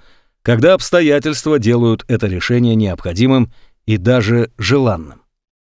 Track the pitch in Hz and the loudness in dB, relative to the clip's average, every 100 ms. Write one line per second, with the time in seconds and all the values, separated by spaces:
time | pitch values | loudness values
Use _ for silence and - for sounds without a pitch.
0 | - _ _ _ - 120 139 185 - 175 | -10 _ _ _ -2 2 4 2 2 0
1 | 160 143 147 147 156 151 107 120 120 110 | 2 0 -2 -4 0 0 2 2 2 0
2 | - 113 104 92 - 120 120 110 104 90 | -2 -4 -2 -4 -2 0 0 0 -2 -4
3 | 90 87 127 131 117 - - _ - 110 | -6 -2 2 2 0 -6 -20 _ -4 -2
4 | 98 127 101 120 117 - 104 139 127 92 | 0 0 0 0 -2 -4 -2 0 0 -4
5 | 76 - _ _ _ _ | -8 -20 _ _ _ _